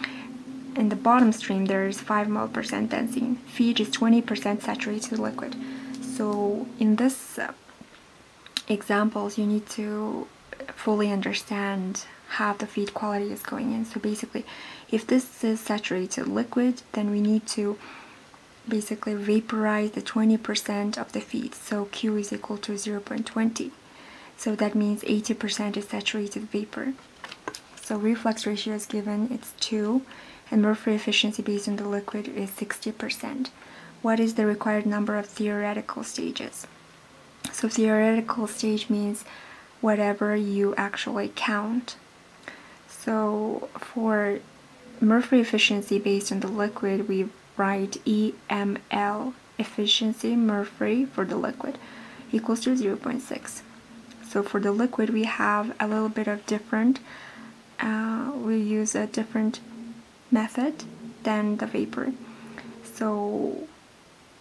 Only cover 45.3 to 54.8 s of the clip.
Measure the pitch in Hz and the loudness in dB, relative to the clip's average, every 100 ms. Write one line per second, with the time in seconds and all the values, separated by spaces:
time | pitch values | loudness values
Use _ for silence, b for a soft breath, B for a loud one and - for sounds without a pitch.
45.3 | 254 226 220 - 208 202 196 202 196 202 | 6 6 4 4 2 2 2 4 2 2
46.3 | 190 190 214 208 214 196 196 214 190 185 | 0 0 0 -2 0 0 2 2 0 0
47.3 | - - - 196 196 196 - - 214 214 | -6 -12 0 0 2 -2 -2 2 4 2
48.3 | - - 202 202 202 - 202 208 208 262 | 0 -4 0 0 -2 -2 0 0 0 -4
49.3 | - - - 214 - 208 - 220 220 226 | -8 -14 -6 -4 0 2 2 2 0 2
50.3 | 233 226 202 202 - 208 240 262 - 185 | 4 4 2 -2 -2 2 2 0 0 -2
51.3 | - - - - - B B B B B | 0 -2 -4 -8 -8 B B B B B
52.3 | 220 226 226 262 254 202 214 - 247 - | -2 2 0 2 2 2 0 -4 -4 -6
53.3 | - - - - - - - - - - | -8 -8 -14 -16 -20 -20 -20 -20 -20 -4
54.3 | 202 202 202 202 208 | -2 0 0 2 2